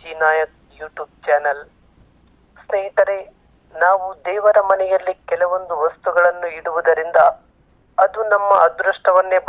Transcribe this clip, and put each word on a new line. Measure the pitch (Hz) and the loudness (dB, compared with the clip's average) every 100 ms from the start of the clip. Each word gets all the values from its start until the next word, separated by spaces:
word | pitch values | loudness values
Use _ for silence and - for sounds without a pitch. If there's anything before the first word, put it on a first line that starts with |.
ಜಿ | 165 160 | -14 -4
ನಾಯಕ್ | 160 156 156 _ _ - | 0 0 -2 _ _ -18
YouTube | 156 - 151 _ - | -16 -14 -16 _ -2
ಚಾನೆಲ್. | 147 147 143 151 _ _ _ _ _ _ _ _ _ | 0 0 -6 -10 _ _ _ _ _ _ _ _ _
ಸ್ನೇಹಿತರೆ, | - 202 196 - 196 196 190 _ _ _ _ 160 | -8 -6 -4 0 0 -2 -10 _ _ _ _ -2
ನಾವು | 175 190 185 190 180 | 2 2 -2 -10 -8
ದೇವರ | 202 208 208 | 0 2 4
ಮನೆಯಲ್ಲಿ | 196 190 190 190 180 185 - | 4 2 0 -2 -2 -8 -6
ಕೆಲವೊಂದು | 170 175 185 180 165 | -2 -2 -2 -6 -4
ವಸ್ತುಗಳನ್ನು | 156 - - 175 175 175 175 | -4 -4 -4 2 2 0 -6
ಇಡುವುದರಿಂದ | 160 160 165 - - 165 170 151 - _ _ _ _ _ - | -8 -8 -4 0 0 0 2 2 2 _ _ _ _ _ 0
ಅದು | - 220 | 0 0
ನಮ್ಮ | 220 202 202 | -2 0 2
ಅದೃಷ್ಟವನ್ನೇ | 196 170 170 190 190 - 185 185 185 | 4 2 0 -4 -2 2 2 2 0